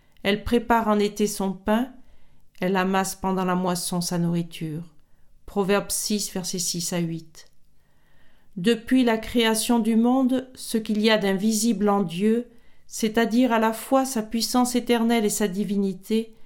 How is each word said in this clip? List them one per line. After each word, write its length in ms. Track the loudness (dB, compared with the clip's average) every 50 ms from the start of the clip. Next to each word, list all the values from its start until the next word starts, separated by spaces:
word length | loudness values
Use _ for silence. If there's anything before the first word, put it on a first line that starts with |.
| _ _ _ -6 -2
elle 200 | -2 -2 -2 0
prépare 440 | 0 0 0 2 2 2 2 2 2
en 100 | 2 2
été 300 | 2 0 0 0 0 0
son 260 | 0 -2 -4 -4 -4
pain, 400 | -4 -2 0 0 0 0 -2 -8 -14 -20 -20 -20 -20 -20 -20 -20 -20 -20 -20 -8 -4
elle 160 | -2 0 0
amasse 400 | 2 2 2 2 0 0 -2 -4
pendant 300 | -4 -2 -2 0 0 0
la 100 | 0 0
moisson 460 | 0 0 0 -2 -2 -4 -4 -4 -4
sa 160 | -2 -2 -2 0
nourriture. 800 | 0 0 0 -2 -4 -6 -8 -10 -8 -8 -8 -8 -10 -12 -18 -20 -20 _ -20 -20 -20 -20 -20 -20 -20
Proverbe 460 | -6 -4 -2 0 2 2 0 0 -2
six, 420 | -4 -6 -2 -2 -2 -2 -2 -4 -6
versets 260 | -8 -6 -6 -6 -4
six 320 | -4 -4 -4 -4 -4 -4
à 60 | -4 -4
huit. 480 | -4 -4 -6 -8 -12 -14 -20 -20 -20 -20 -20 -20 -20 -20 -20 -20 -20 _ _ _ _ _ -20 -20 -20 -20 -20 -20 _ -16 -10 -2
Depuis 460 | 0 2 0 0 0 2 2 4 4
la 140 | 4 2 0
création 600 | -2 -2 0 2 2 2 2 0 0 2 2 2
du 160 | 2 2 2
monde, 540 | 4 4 4 4 4 2 2 2 0 -2 -6 -12
ce 220 | -14 -8 -4 -4 -4
qu'il 220 | -2 -2 -2 2
y 120 | 4 4
a 80 | 4 4
d'invisible 680 | 2 0 0 2 2 0 0 2 0 0 0 2 2 2
en 140 | 2 2
Dieu, 480 | 0 -2 -2 0 0 2 2 0 -2 -6 -12 -20 -20 -20 -20 -20 -20 -14
c'est-à-dire 680 | -6 -4 -4 0 2 2 0 2 4 4 4 4 4
à 60 | 2
la 120 | 2 0
fois 320 | 0 -4 -2 0 2 2 2
sa 200 | 0 -2 -4 -4
puissance 520 | -4 -4 -4 -2 0 2 2 2 2 0
éternelle 500 | 0 0 2 2 2 2 2 2 2 2
et 40 | 0
sa 180 | 0 0 -2 -2
divinité, 880 | -2 -2 -4 -2 -2 -2 -2 -2 -4 -6 -4 -2 -2 -2 -2 -4 -8 -18 -20